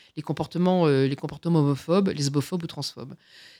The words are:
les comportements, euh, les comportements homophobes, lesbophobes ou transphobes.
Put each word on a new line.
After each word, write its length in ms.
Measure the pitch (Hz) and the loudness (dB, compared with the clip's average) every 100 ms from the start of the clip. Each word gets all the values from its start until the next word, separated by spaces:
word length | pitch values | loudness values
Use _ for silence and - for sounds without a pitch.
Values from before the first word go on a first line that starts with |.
| _ - | _ -12
les 60 | |
comportements, 640 | - 151 156 170 180 185 160 | -6 -6 -4 0 2 4 4
euh, 180 | 135 135 | 4 2
les 80 | |
comportements 460 | 143 156 147 170 165 | -2 -8 -6 0 2
homophobes, 480 | 143 139 - 185 196 | 2 0 0 2 2
lesbophobes 560 | 151 139 143 - 180 | 0 -2 -2 -2 -6
ou 20 | 165 | -8
transphobes. 480 | - 135 - 131 - _ - - | -10 -10 -10 -16 -18 _ -20 -20